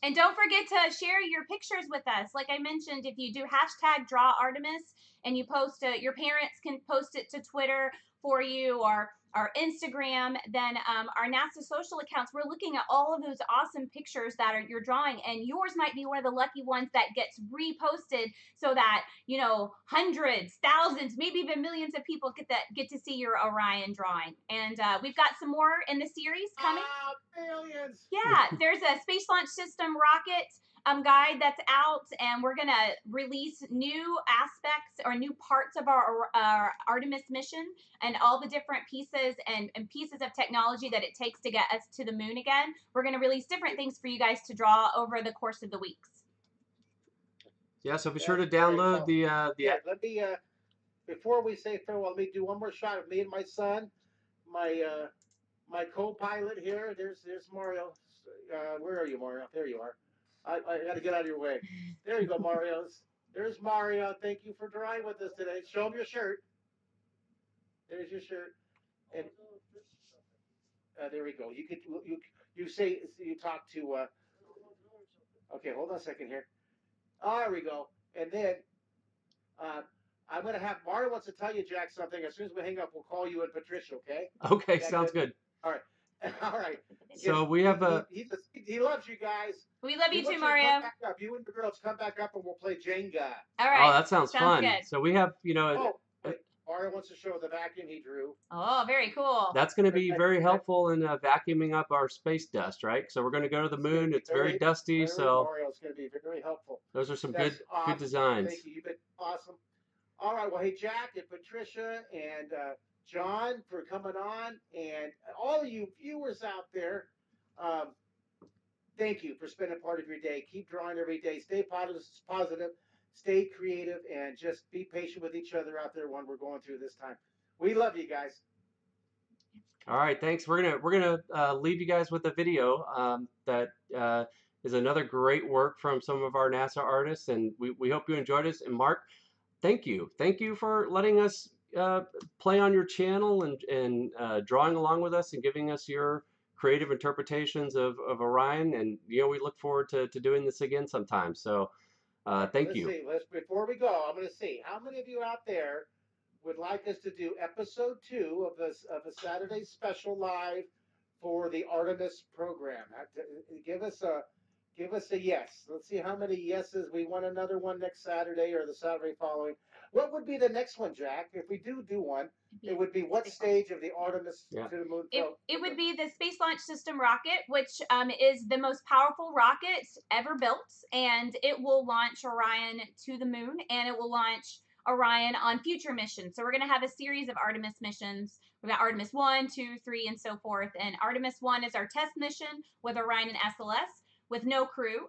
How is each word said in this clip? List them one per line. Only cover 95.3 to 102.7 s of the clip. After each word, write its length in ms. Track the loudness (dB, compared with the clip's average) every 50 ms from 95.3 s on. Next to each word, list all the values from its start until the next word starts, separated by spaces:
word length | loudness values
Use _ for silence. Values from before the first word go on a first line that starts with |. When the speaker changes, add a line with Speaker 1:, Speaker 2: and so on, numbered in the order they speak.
| 2 _
Speaker 3:
you 120 | -2 0 2
know, 220 | 4 4 4 4
Speaker 2:
Oh, 160 | 2 2 0 -2 -4 _ _ _ _ -8
wait. 120 | -8 -8 -8 _ _ _ _ _ -8
Mario 240 | -6 -4 -4 -4
wants 160 | -6 -8 -10 -12
to 80 | -14
show 220 | -10 -8 -6 -6 -6
the 60 | -6 -6
vacuum 400 | -6 -6 -8 -8 -10 -12 -14 -12
he 120 | -14 -14
drew. 360 | -14 -12 -10 -8 -8 -8 -10 _ _ -10
Speaker 1:
Oh, 320 | -6 -2 0 2 2 2 2
very 240 | 2 2 2 2 0
cool. 400 | 0 0 2 2 4 4 4 4
Speaker 3:
That's 220 | 4 2 2 2 4
gonna 160 | 4 4 6
be 220 | 6 4 2 2
Speaker 2:
Okay. 40 | 4 4
Speaker 3:
very 220 | 6 6 6 6
helpful 500 | 6 6 4 4 2 2 2 4 4 4
in, 140 | 4 2 2
uh, 140 | 2 0 2
vacuuming 560 | 4 4 4 4 4 2 2 2 2 2 2
up 140 | 0 2 2
our 180 | 2 2 2 0
space 380 | -2 -2 -2 0 0 -2 -2
dust, 380 | -4 -4 -2 -2 -2